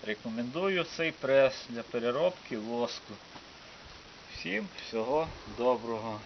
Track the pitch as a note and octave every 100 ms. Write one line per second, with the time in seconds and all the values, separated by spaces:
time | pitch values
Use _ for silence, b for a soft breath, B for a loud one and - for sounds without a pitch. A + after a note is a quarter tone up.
0 | - G#2+ A#2+ A2+ A#2+ D3 G3 F#3 D#3+ -
1 | D#3+ - C3+ C3+ C3+ - - A#2 A2 B2
2 | A#2 A#2+ F3 - - A#2 A2 A#2+ A#2 -
3 | - G#2 - - - - - - - -
4 | - - - - E2 G2+ G2 - - A2+
5 | A2+ D3 D#3+ - - G#2 B2 A#2+ A#2 A2+
6 | A2+ G#2+